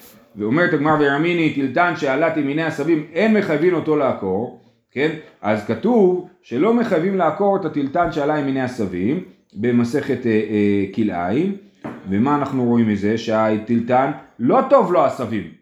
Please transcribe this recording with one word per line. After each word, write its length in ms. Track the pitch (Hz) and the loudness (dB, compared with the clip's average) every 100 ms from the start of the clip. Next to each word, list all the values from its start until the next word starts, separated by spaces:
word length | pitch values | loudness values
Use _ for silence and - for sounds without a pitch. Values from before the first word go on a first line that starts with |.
| - - _ 98 | -20 -20 _ -6
ואומרת 380 | 104 151 175 | -2 0 2
הגמרא: 260 | 151 156 151 | 0 0 2
"וירמיני 540 | 143 143 170 175 156 | 2 2 0 0 0
טילטן 400 | 139 135 120 175 156 | -2 -2 0 0 0
שעלת 420 | 143 135 160 156 | -2 0 0 0
עם 100 | 139 | -2
מיני 160 | 147 | -2
עשבים, 420 | 160 147 151 156 151 | -4 -4 0 0 -2
אין 240 | 165 220 208 | 0 2 2
מחייבים 360 | 165 147 180 | 2 2 2
אותו 220 | 165 151 151 | 0 0 0
לעקור", 680 | 131 - 98 95 123 - _ _ _ | 0 -2 -2 -2 -4 -10 _ _ _
כן? 180 | 120 156 156 - _ | -2 -2 -4 -14 _
אז 240 | 98 107 110 | -2 -2 -2
כתוב 640 | 113 220 240 185 180 - _ | -2 2 4 4 2 -6 _
שלא 320 | - 120 202 | -8 0 2
מחייבים 440 | 240 - 170 185 190 | 2 2 0 0 0
לעקור 400 | 160 151 202 196 | 0 0 0 0
את 80 | 160 | -2
הטילטן 460 | 151 135 175 165 | -4 -2 0 -2
שעלה 240 | 156 143 151 | 0 -2 -2
עם 100 | 139 | -2
מיני 160 | 135 | -2
עשבים, 600 | 127 123 98 87 101 175 - _ _ | -4 -4 -4 -2 -2 -2 -6 _ _
במסכת, 720 | 98 120 120 120 143 - 120 120 | -4 0 2 2 -2 -2 -2 0
אה, 60 | |
אה, 640 | 107 107 107 104 101 95 117 | 0 2 2 2 2 0 -2
כלאיים. 600 | 104 87 87 131 190 202 - _ - - 95 | -2 -2 -2 0 -2 -4 -14 _ -14 -12 -4
ומה 260 | 101 135 147 | 0 2 0
אנחנו 280 | 135 131 | -2 -2
רואים 240 | 120 120 110 | 2 2 2
מזה? 300 | 98 101 113 | 2 0 -2
שהטילטן 960 | 117 110 110 107 107 117 127 123 143 - - - | 0 0 2 0 0 -2 2 0 0 -4 -12 -4
לא 220 | 123 240 - | 2 2 4
טוב 220 | - 180 | 2 4
לו 140 | 175 135 | 2 2
עשבים. 380 | - 113 110 82 - | 0 -4 -4 -6 -10